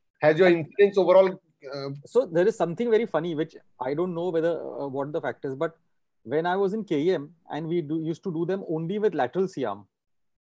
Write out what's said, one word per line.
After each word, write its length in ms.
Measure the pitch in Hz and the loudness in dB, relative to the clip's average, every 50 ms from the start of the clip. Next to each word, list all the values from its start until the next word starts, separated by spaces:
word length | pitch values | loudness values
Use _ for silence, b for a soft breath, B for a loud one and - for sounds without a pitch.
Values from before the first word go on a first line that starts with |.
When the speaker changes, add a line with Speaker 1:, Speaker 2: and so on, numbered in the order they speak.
| _ _ _ _ - | _ _ _ _ 2
Speaker 1:
Has 160 | 151 160 156 | 2 4 6
your 100 | 185 185 | 6 6
incidence 480 | 175 165 156 - - - 202 202 190 | 6 4 2 -6 2 4 4 4 6
overall, 440 | 202 185 165 180 190 190 185 185 - _ _ _ _ - 135 139 | 4 4 6 8 8 8 6 2 -4 _ _ _ _ -16 -12 -10
uh, 140 | 143 139 139 139 143 - | -8 -8 -8 -8 -10 -14
Speaker 2:
So 180 | - - 233 269 | -2 0 0 0
there 220 | 202 165 170 180 214 | 2 0 2 2 2
is 80 | 220 | 2
something 340 | - - 170 170 - 240 240 | 0 -2 -4 -2 -4 0 2
very 160 | 220 214 - | 2 2 2
funny, 280 | 196 - 156 160 175 165 | 0 -2 -2 -2 -2 -2
which 200 | 143 160 156 - - - _ _ _ | -4 -4 -6 -6 -16 -20 _ _ _
I 120 | 123 131 143 | -6 -4 -2
don't 220 | 151 175 185 175 | -2 -2 -4 -4
know 160 | 165 170 185 | -4 -4 -2
whether, 220 | 165 165 156 170 170 | -2 0 0 0 -2
uh, 360 | 139 139 135 123 - 139 143 | -2 -6 -8 -8 -8 -8 -6
what 240 | 131 139 139 147 151 | -6 -6 -6 -4 -6
the 80 | 165 | -6
fact 240 | 147 135 113 - - | -6 -6 -8 -6 -8
is, 100 | 143 135 | -8 -6
but 220 | 135 165 160 - _ _ _ _ _ _ _ _ _ _ | -4 -6 -6 -6 _ _ _ _ _ _ _ _ _ _
when 240 | 113 127 156 165 | -6 -4 -2 -2
I 100 | 175 180 | 0 0
was 160 | 196 202 190 190 | 0 0 -2 -2
in 120 | 226 214 | -4 -4
K 160 | - 170 143 | -4 -2 0
E 140 | 143 180 185 | 0 0 0
M 200 | 160 143 151 - _ _ - | 0 -4 -8 -16 _ _ -10
and 160 | - 147 160 | -10 -8 -6
we 140 | 156 170 175 160 | -4 -4 -4 -2
do, 180 | 139 156 165 160 | -2 -4 -4 -4
used 200 | 160 170 - _ | -4 -6 -6 _
to 80 | 196 165 | -6 -4
do 140 | 156 170 | -4 -2
them 180 | 165 185 202 185 - | -2 -4 -6 -4 -4
only 300 | 170 160 165 165 202 214 | -4 -4 -4 -4 -4 0
with 160 | 202 214 - | 0 0 0
lateral 340 | 151 127 120 - 175 190 180 | 0 -2 -2 0 -2 -2 -2
C-arm. 380 | - 147 131 110 98 101 101 _ _ _ _ _ _ _ _ _ _ _ _ | -2 -4 -4 -4 -4 -8 -12 _ _ _ _ _ _ _ _ _ _ _ _